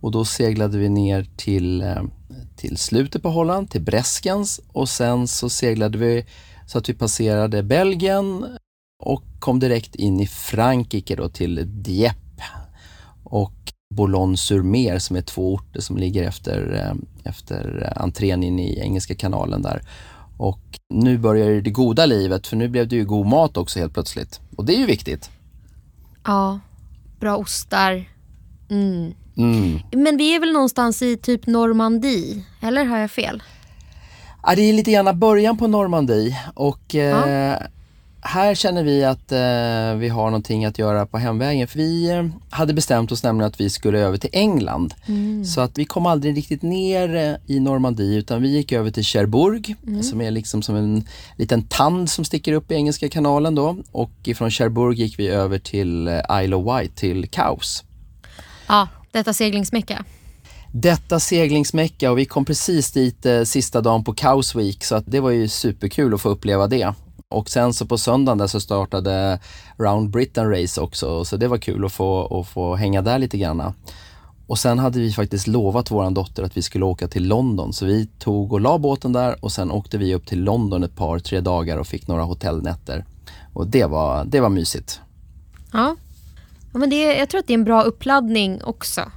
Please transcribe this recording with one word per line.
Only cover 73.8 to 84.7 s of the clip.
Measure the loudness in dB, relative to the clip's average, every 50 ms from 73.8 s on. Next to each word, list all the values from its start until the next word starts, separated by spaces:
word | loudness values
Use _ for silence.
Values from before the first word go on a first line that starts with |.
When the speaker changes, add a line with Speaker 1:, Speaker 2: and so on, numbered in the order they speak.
| -16 -20 -20 -20 -20 -20 -20 -20 -20 -20 -20 -20 -10 -6
Speaker 1:
Och | -6 0
sen | 2 2 2 2
hade | 2 0 0 0
vi | 0 0 0
faktiskt | 0 -2 -2 -2 -4 -2 0
lovat | 0 2 2 2 2 0 0 0
våran | 0 0 0 2 0
dotter | -2 -2 -4 -6 -6 -6
att | -6 -4 -4
vi |
skulle | -6 -4 -2 0 0
åka | 0 0 -2 -6 -4
till | -2 -2 2 2
London, | 2 2 2 0 0 -2 -4 -6 -6
så | -4 0
vi | 2 2 2 0 -2 -8 -6
tog | -4 -2 0 0 0 0 0
och | 2
la | 2 2 2 2
båten | 2 0 0 0 -2 -2 0
där | 2 0 0 -2 -4 -6
och | -6
sen | -4 -2 -2 -2
åkte | -2 -4 -4 -4 -4 -2
vi | 0 0 0
upp | -2 -2 -4
till | -2 0 0
London | 2 2 2 0 0 0 -2 -2
ett | -4 -4
par, | -4 -4 -2 -2 -4
tre | -4 -2 -2 -2
dagar | 0 0 0 0 0 -2 -4 -4
och | -4 -6
fick | -8 -10 -6 -4
några | -2 -2 -2
hotellnätter. | -4 -6 -4 -4 -4 -4 -2 -4 -6 -6 -8 -8 -8 -8 -8 -8 -12 -18 -20 -20 -20 -20 -20 -20 -16 -8
Och | -6 -6 0
det | 2 2 2
var, | 2 0 0 0 0 0 -2 -2
det | 0 2 2
var | 4 4
mysigt. | 2 2 0 -2